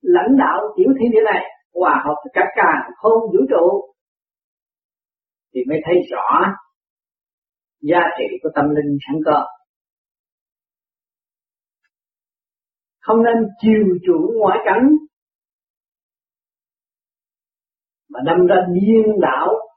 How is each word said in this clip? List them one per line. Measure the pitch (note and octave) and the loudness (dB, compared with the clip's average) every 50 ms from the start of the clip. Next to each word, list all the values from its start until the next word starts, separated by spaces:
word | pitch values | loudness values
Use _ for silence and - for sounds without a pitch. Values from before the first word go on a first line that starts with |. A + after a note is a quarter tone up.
lãnh | - D#4+ F4 F4 - - C#4 C4+ | 0 2 0 2 2 2 2 2
đạo | - - - F#4 G#4+ G#4+ - - | 2 2 -2 -4 -6 -8 -2 0
tiểu | F#4 C4 C4+ C4+ | 0 0 2 0
thiên | A4 A#3+ | 0 2
địa | A3 G#3+ A3 | 2 2 2
này, | G#3+ G3 - - - - _ _ _ _ | 2 0 -2 -6 -8 -16 _ _ _ _
hòa | E3+ F#3 - - - - | -2 0 0 0 0 -2
hợp | - - - - | -4 -6 -6 -8
tất | C#4+ _ | -8 _
cả | F#3 F3+ - - | -2 -2 -2 -2
càn | - G3 - - - - - - | -2 0 0 0 -2 -6 -10 -16
khôn | _ - A3 A3+ A3+ A3+ A3 | _ 0 2 2 2 0 0
vũ | F3 - - - | 0 0 0 2
trụ, | - F3 E3 F#3 G3+ - - - _ _ _ _ _ _ _ _ _ _ _ _ _ _ _ _ _ _ _ _ _ _ _ _ _ _ _ _ _ _ _ _ _ | 2 2 2 2 0 -2 -6 -10 _ _ _ _ _ _ _ _ _ _ _ _ _ _ _ _ _ _ _ _ _ _ _ _ _ _ _ _ _ _ _ _ _
thì | C3 B2 B2+ | -8 -6 -4
mới | D3+ D#3 - | -4 -6 -2
thấy | D#3+ F3 F3+ - - | 0 0 0 0 -2
rõ | - - - A2+ - - - G3 F#3+ - _ _ _ _ _ _ _ _ _ _ _ _ _ _ _ _ _ _ _ _ _ _ _ _ | -8 -6 -4 0 0 0 0 -2 -4 -8 _ _ _ _ _ _ _ _ _ _ _ _ _ _ _ _ _ _ _ _ _ _ _ _
giá | - D3 E3+ E3+ F3 E3+ - - | -4 0 0 0 0 -2 -4 -6
trị | - - - - - | -8 -8 -8 -8 -8
của | D#3 - | -6 -4
tâm | D3 C#3+ D3 | -2 -2 0
linh | D3 D3+ D3 D3 C#3+ C#3+ - C3 | 0 -2 -2 -2 -4 -6 -6 -6
sẵn | C#3 D#3+ D#3 | -6 -4 -2
có. | D#3 D3+ C#3+ - - - _ _ _ _ _ _ _ _ _ _ _ _ _ _ _ _ _ _ _ _ _ _ _ _ _ _ _ _ _ _ _ _ _ _ _ _ _ _ _ _ _ _ _ _ _ _ _ _ _ _ _ _ _ _ _ _ _ _ _ _ _ _ _ _ _ _ _ _ _ | 0 -2 -2 -2 -6 -12 _ _ _ _ _ _ _ _ _ _ _ _ _ _ _ _ _ _ _ _ _ _ _ _ _ _ _ _ _ _ _ _ _ _ _ _ _ _ _ _ _ _ _ _ _ _ _ _ _ _ _ _ _ _ _ _ _ _ _ _ _ _ _ _ _ _ _ _ _
Không | _ - A3 A3+ A3+ | _ 0 2 2 4
nên | A#3 A#3 A#3 A3+ G3+ - _ | 2 2 2 0 -2 -6 _
chiều | - G#3+ A3 G#3+ G#3 F#3 F3+ F3 F3+ | 2 2 4 4 4 2 0 0 0
chuộng | F#3 E3+ D#3+ E3 G#3+ A#3 A3+ | 0 0 0 0 -2 -2 0
ngoại | G#3 F#3+ D#3 D3+ - | 0 0 0 0 0
cảnh | G#3 F3 A3+ B3+ C#4+ D#4 D4+ - - _ _ _ _ _ _ _ _ _ _ _ _ _ _ _ _ _ _ _ _ _ _ _ _ _ _ _ _ _ _ _ _ _ _ _ _ _ _ _ _ _ _ _ _ _ _ _ _ _ _ _ _ _ _ _ _ _ _ _ _ | 0 0 2 4 4 2 2 0 -6 _ _ _ _ _ _ _ _ _ _ _ _ _ _ _ _ _ _ _ _ _ _ _ _ _ _ _ _ _ _ _ _ _ _ _ _ _ _ _ _ _ _ _ _ _ _ _ _ _ _ _ _ _ _ _ _ _ _ _ _
mà | D4 - - | -14 -8 -4
đâm | C#4+ - - F3+ | -2 2 2 4
ra | - G3+ F3+ F3+ F3+ F3+ | 4 4 2 2 0 -2
điên | F3+ G3 G#3+ A3+ A3+ A3 G#3+ G#3+ G3 | 0 2 2 4 4 4 2 0 0
đảo | F3 - - C#3+ D#3 F3+ A4 A4+ - - _ | 0 -2 -2 -2 -2 -2 -2 -4 -6 -12 _